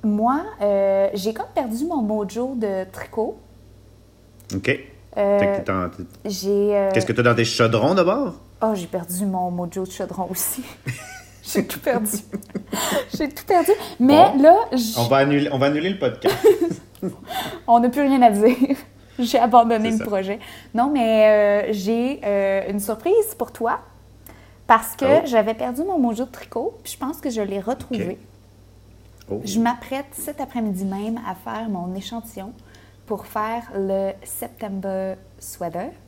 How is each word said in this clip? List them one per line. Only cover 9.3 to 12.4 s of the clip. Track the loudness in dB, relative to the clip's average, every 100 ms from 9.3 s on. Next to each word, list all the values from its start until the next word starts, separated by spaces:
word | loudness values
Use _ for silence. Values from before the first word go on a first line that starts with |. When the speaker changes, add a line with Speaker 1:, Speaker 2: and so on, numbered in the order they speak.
| -2 -4
Speaker 1:
mojo | -4 -6 -6
de | -8
chaudron | -8 -8 -6 -8
aussi. | -6 -6 -8 -12 -12 -10
<laughs> | -10 -12 -18 -20 -20
J'ai | -4 -4 -4
tout | -4
perdu. | -2 -2 -2 -6 -10 -14